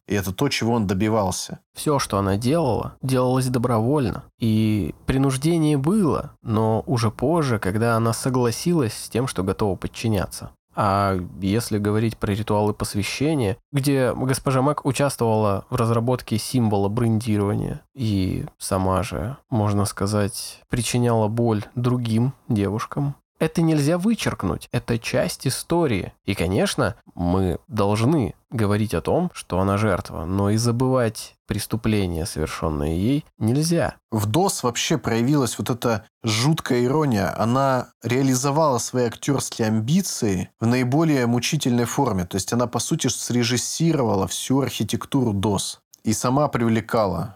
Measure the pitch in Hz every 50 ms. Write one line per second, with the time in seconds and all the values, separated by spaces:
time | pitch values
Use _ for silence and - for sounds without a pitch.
0 | _ - 107 101 90 95 92 - 143 139 - - 113 113 120 117 104 92 101 95
1 | 110 107 110 110 98 92 85 - - - - - _ _ _ - - 156 147 131
2 | - - 104 98 101 98 98 104 120 123 156 175 156 127 104 - - 131 - -
3 | - 131 131 127 127 123 127 131 127 131 127 120 120 123 120 110 110 123 147 151
4 | 127 90 80 - - - _ _ 120 110 110 110 110 107 107 104 85 - - -
5 | - - 131 135 135 139 131 131 143 165 175 165 156 151 151 139 135 160 208 220
6 | 190 139 95 - - - - _ - 120 107 110 110 110 113 104 - - 135 113
7 | 113 107 - - 120 143 170 170 147 131 113 101 - 92 101 107 117 117 117 113
8 | 117 117 113 - - 139 127 127 123 117 113 - - 170 175 160 127 104 - -
9 | - - - 120 135 123 - - 92 98 95 - 110 101 87 - - 92 - -
10 | - 113 107 - 78 - - - - - - _ _ _ _ 170 113 101 98 101
11 | 101 98 95 92 87 78 - - 98 95 101 113 - - 113 104 104 104 104 107
12 | 113 113 - - - 107 98 107 107 - 107 104 104 104 104 - 107 - - 104
13 | 95 - - - 131 156 165 139 113 95 - - _ _ 147 139 131 147 139 135
14 | 127 117 67 - 131 131 131 - - 143 131 131 127 147 147 - - 143 123 -
15 | 143 135 - - 117 113 110 110 107 101 98 107 - _ 127 120 117 113 113 113
16 | 117 127 127 120 - - 117 110 - - - 127 117 104 104 101 98 98 104 117
17 | 120 113 110 107 - 110 104 104 101 101 107 113 98 - - 147 - _ _ 135
18 | 120 110 101 98 92 92 87 87 - 156 - _ - - 101 92 95 95 92 92
19 | 90 - - 64 80 117 135 - _ _ - 107 104 104 101 101 104 - - -
20 | 101 101 107 104 101 95 - - - - - - _ _ - 123 113 - - 120
21 | 120 120 113 110 107 104 113 117 120 117 107 104 101 - - 123 120 123 123 127
22 | 120 113 110 110 120 135 - - _ - 123 104 98 95 101 110 - - - 147
23 | 143 143 139 - _ _ _ _ 160 160 - 180 165 160 156 151 139 147 175 175
24 | 180 233 226 - - 131 - - 101 87 73 - - - - 123 - - 143 117
25 | - - - 131 - 170 - - - 135 - - - - 170 175 165 135 107 90
26 | 90 - - _ _ - 98 - 87 87 95 131 196 190 - - 123 92 - -
27 | _ - _ - 87 87 90 95 95 90 78 - - - 127 107 98 101 107 107
28 | 117 123 170 151 107 76 - _ _ _ - 113 107 98 104 104 110 - - 82
29 | - - 104 160 180 175 - - - - - 90 95 98 98 101 110 107 90 -
30 | - - 87 82 80 85 95 98 101 101 107 110 117 120 117 120 131 131 131 127
31 | 120 110 113 - - - - _ _ - 110 101 - - 113 113 - 113 107 104
32 | 98 90 85 80 80 - - 76 78 - - - - 82 78 71 71 78 80 87
33 | 98 123 143 151 - _ _ - 113 110 123 147 156 170 170 165 117 - - -
34 | _ _ 113 110 104 107 107 160 190 190 - - - 123 117 - - - 165 120
35 | - 110 113 113 120 135 151 143 127 110 - - 104 - 123 117 - 120 113 101
36 | - - _ _ - 113 104 110 120 151 160 - - - 127 120 123 123 135 156
37 | 151 139 113 101 92 - - - 107 117 123 135 135 135 131 127 - - _ _
38 | - 117 120 135 135 131 127 123 131 143 139 156 160 147 123 113 - - - 127
39 | 123 113 - - - 151 135 123 - - - - 113 110 110 110 110 120 160 196
40 | 180 - - - 120 104 92 90 95 - _ _ 117 117 123 127 127 123 135 156
41 | 170 160 147 131 123 117 120 123 - - 165 143 - 135 120 120 120 117 - -
42 | 135 120 101 92 90 - - 95 - - 120 120 123 117 - - - - 165 151
43 | - 123 - - - - 120 123 120 113 123 120 - - - - 160 165 156 139
44 | 123 107 101 98 95 92 - - - - 127 139 131 113 - - 110 - - 107
45 | - - - 139 127 113 101 98 98 107 98 92 - - - - _ _ - _
46 | - 110 104 - - 127 127 147 151 135 - 120 117 117 113 113 104 - - 117
47 | 107 95 90 87 98 - -